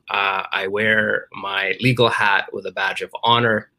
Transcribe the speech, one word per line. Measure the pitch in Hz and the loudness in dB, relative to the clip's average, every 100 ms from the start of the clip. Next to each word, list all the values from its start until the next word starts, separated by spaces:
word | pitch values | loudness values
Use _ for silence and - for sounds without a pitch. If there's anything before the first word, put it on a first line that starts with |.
| - | -6
uh, | 101 98 95 - | -2 0 0 -2
I | 98 98 | -4 -2
wear | 101 110 110 107 - - | 0 2 2 2 -2 -4
my | - 98 98 98 98 | -12 -6 -2 -2 0
legal | 123 123 117 | 2 4 2
hat | 110 107 98 - | 2 2 2 -2
with | - 95 | -8 -8
a | |
badge | 92 98 92 | -4 -4 -4
of | 92 - | -10 -4
honor | 113 117 117 107 - | 2 4 4 0 -4